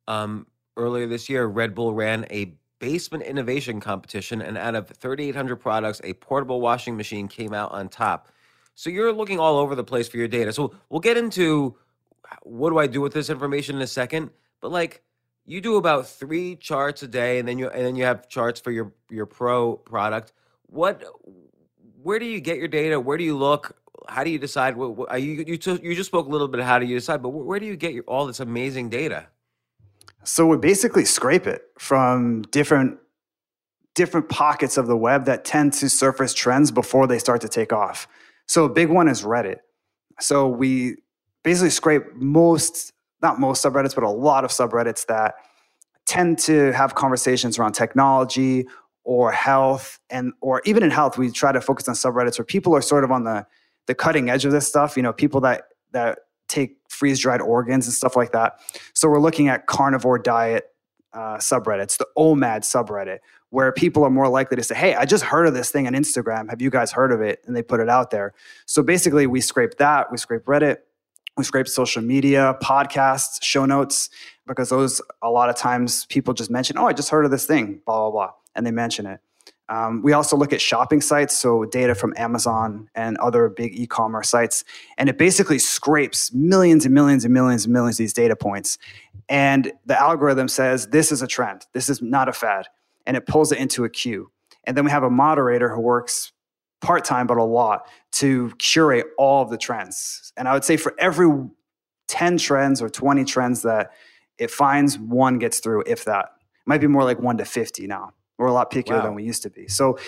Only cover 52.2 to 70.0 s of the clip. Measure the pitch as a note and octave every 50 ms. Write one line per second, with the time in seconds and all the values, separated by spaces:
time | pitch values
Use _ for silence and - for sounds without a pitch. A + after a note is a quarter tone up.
52.2 | B2 A#2+ - - A#2 - - G3 - F3+ D#3+ C#3 B2+ - D3 C#3+ C3+ B2+ C3 B2+
53.2 | A#2 A2+ A2 G#2 G2+ - _ _ _ _ _ _ _ - B2 - - D#3+ D#3+ D3
54.2 | B2 A#2+ B2 C3+ C3+ C#3 D3 D3 C#3 - - D3 D3 D3 - C3+ B2 A#2+ A2+ -
55.2 | D3 D3 - C3+ C3 B2+ A#2 - - _ _ _ _ _ - B2 A#2 A#2 - -
56.2 | - _ _ _ _ - - D3 C3+ - - _ _ - - - D3 C#3+ C3+ B2
57.2 | - C3 B2 A#2+ - A2 A#2 A#2+ A#2+ A#2+ C3 C3 A#2+ B2 A#2+ - C3 B2 - B2+
58.2 | A#2+ A#2 - A2+ A2+ - - - - - - - - - - - D#3+ D#3 D3 D3
59.2 | D3+ E3 D#3+ D3+ D3 C#3 B2+ - - - - - C#3 C#3 C3+ B2 A#2+ B2+ B2+ A#2
60.2 | A2 B2+ A#2 A#2 A#2 A2+ A2+ G#2 - - _ _ _ _ _ _ _ _ - A2+
61.2 | A2 A2 G#2+ G#2+ - - C3+ B2 G2+ A2 G#2 G2 G2+ G2+ - - B2+ - - D3
62.2 | D#3+ D#3+ D#3 C#3 C3 A#2 A2 G#2+ - - - B2 A2+ G#2 G#2 G2+ G2 F#2 F#2+ -
63.2 | _ _ _ _ _ _ A#2+ C3 C3 C3 B2+ - - F3 - D3+ D3 C3+ C3 C3+
64.2 | C3+ C3 B2+ C3+ C3 - B2+ A#2+ A#2 - A#2 - F3+ F#3+ C#3+ - C#3 C#3 - -
65.2 | - - C#3+ D#3+ E3+ D#3+ C3 B2+ A#2+ - - D3 C3+ B2 B2+ C#3 D3+ - - B2+
66.2 | A2 A2+ A2 A2 A2 A2 A2+ A#2 B2+ C3+ B2+ B2+ A#2 A2 - B2 C3 C3 A#2+ G#2+
67.2 | A2 G#2 - - _ - B2 A#2+ A#2 - B2+ A2+ A2+ A#2 B2 B2+ B2 - A2+ G2+
68.2 | G2+ G2+ - _ - - - - _ - - D#3 C3+ D#3+ F3+ F3 - E3 C#3+ D3
69.2 | C#3 B2+ B2 B2+ A#2+ - - C3 A#2 A2+ - - C#3+ D3 D3+ C#3